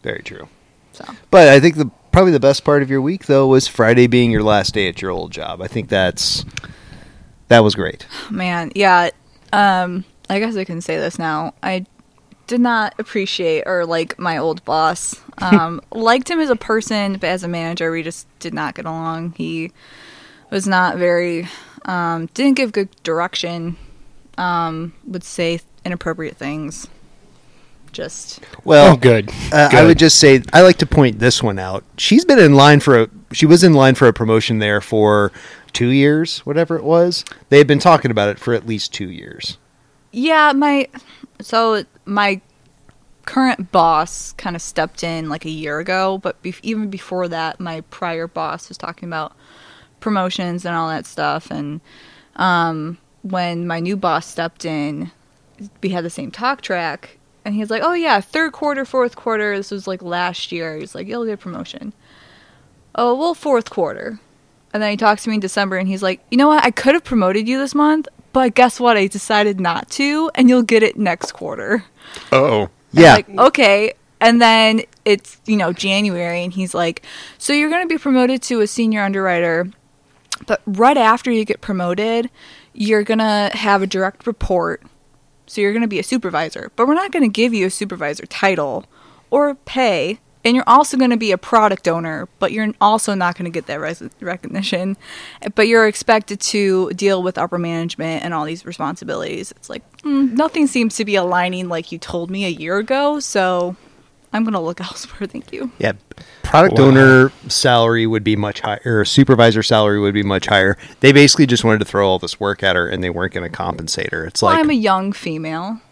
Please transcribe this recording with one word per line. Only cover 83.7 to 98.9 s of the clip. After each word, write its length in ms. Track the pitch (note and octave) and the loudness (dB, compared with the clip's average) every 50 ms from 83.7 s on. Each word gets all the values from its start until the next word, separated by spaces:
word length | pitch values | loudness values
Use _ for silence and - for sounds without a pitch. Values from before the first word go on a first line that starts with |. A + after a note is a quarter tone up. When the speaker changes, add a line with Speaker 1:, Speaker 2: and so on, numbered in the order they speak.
| G3+ G3 | 2 2
Speaker 2:
a 60 | G3 | 0
direct 380 | F#3+ - F#3+ F#3+ F#3+ - _ _ | -2 -4 -4 -4 -4 -6 _ _
report. 540 | A#3 G#3+ _ - - F#3+ F3+ E3+ E3 E3+ - _ - _ _ _ _ _ _ _ _ _ _ _ | -8 -6 _ -4 -2 -2 -2 -2 -4 -6 -10 _ -20 _ _ _ _ _ _ _ _ _ _ _
So 120 | _ - - | _ -4 -2
you're 140 | G3+ G3+ G#3 | -2 -2 0
gonna 140 | A#3 A#3 | -2 -4
be 120 | A3 G3+ D#3+ | -2 -4 -6
a 40 | F#3+ | -4
supervisor, 680 | - B3+ B3+ - F#3 F3 D3+ D#3+ - - - - - _ | -4 -4 -4 -4 -4 -4 -4 -4 -6 -8 -14 -14 -12 _
but 100 | - A#3 | -2 0
we're 60 | C4+ D4+ | 2 2
not 180 | E4+ G4 G4 | 0 -2 -4
gonna 160 | - F4 C#4 | -2 0 0
give 260 | A3 G3 G#3+ A3+ B3 A3+ | 0 2 0 0 0 0
you 120 | G#3 F#3 | 0 -2
a 40 | F#3+ | -2
supervisor 560 | - - G#3 G3+ - - D#3 D3 D3+ - - | -4 -6 -8 -10 -8 -8 -8 -8 -8 -10 -14
title 600 | - - - - G3 F#3+ D#3+ D3 C#3 A#2+ F#3 G3 _ _ _ _ _ _ _ _ _ | -14 -8 -2 0 0 0 0 -4 -4 -6 -8 -10 _ _ _ _ _ _ _ _ _
or 260 | - C#4 D4 D4 C#4 | 0 0 0 0 -2
pay, 640 | _ _ - - C4 B3+ A3+ F#3+ D#3+ C3+ E3+ G#3+ - _ _ _ _ - | _ _ -8 -4 -2 0 0 0 -2 -4 -6 -8 -10 _ _ _ _ -2
and 100 | A3+ A#3+ | 0 0
you're 80 | B3+ - | 2 2
also 280 | - A#3 C#4 D4+ - - | 4 4 4 4 2 0
gonna 220 | B3+ C4 B3 A#3+ | 0 0 2 0
be 160 | A3+ A#3 G#3 F#3 | 0 0 -2 -2
a 40 | |
product 500 | F#3 - - - A3+ G#3+ G#3 G3 F#3+ - F3+ | -2 -2 0 2 2 4 2 0 0 -2 -2
owner, 400 | E3 E3 E3 E3 D#3 D#3 F3+ - _ _ | -2 -2 -6 -8 -8 -10 -12 -14 _ _
but 140 | G3 - - | -6 -4 -4
you're 180 | A3 A3 G#3+ G#3+ _ | -4 -4 -6 -2 _
also 340 | G3+ G#3 G#3+ A3 - - G3+ | 2 2 2 2 0 -4 -2
not 240 | F#3+ F3+ F3 F3 | -2 -2 -4 -4
gonna 120 | - F3+ F3 | -6 -10 -8
get 160 | E3 E3 D3 | -8 -8 -8
that 140 | - C#3+ D3+ | -8 -10 -8
res-, 200 | D3+ D3+ E3+ - - - _ _ | -8 -10 -10 -12 -14 -20 _ _
recognition. 720 | - E3 F3+ F3+ - - C#3+ F#3+ G3 - G3 F3 F#3 F#3+ G3 _ - - - - - - - - - B3 - | -12 -12 -10 -10 -12 -10 -8 -8 -6 -4 -6 -4 -4 -6 -8 _ -12 -20 -20 -20 -20 -20 -20 -12 -12 -6 0
But 120 | - G#3+ | 0 2
you're 200 | A3+ A#3 A3+ A3 | 4 4 4 4
expected 520 | G#3+ G#3 - - - A3+ A3 - - G3+ G3 | 2 0 -2 0 0 0 0 0 -6 -10 -8
to 500 | - - - G#3 G3+ G3 F#3 F#3 F#3 - | -6 -4 -2 -2 0 0 0 0 -2 -4
deal 300 | - F3+ G3 G3 G3 F#3 | -6 -2 0 0 0 0
with 160 | F3+ F#3 F3+ | -2 -6 -4
upper 200 | - E3 F3 F3+ | -4 -6 -4 -4
management 640 | F3 E3+ E3+ E3 E3 E3 E3+ - - D#3+ D#3+ D#3+ - - | -6 -6 -4 -6 -6 -6 -8 -8 -8 -8 -8 -8 -8 -8
and 100 | F3 E3+ | -8 -8
all 120 | D#3 D3+ | -8 -8
these 200 | D#3 E3 F3 - | -8 -10 -14 -14
responsibilities." 840 | E3 F3 - D#3 D3 | -18 -10 -8 -8 -8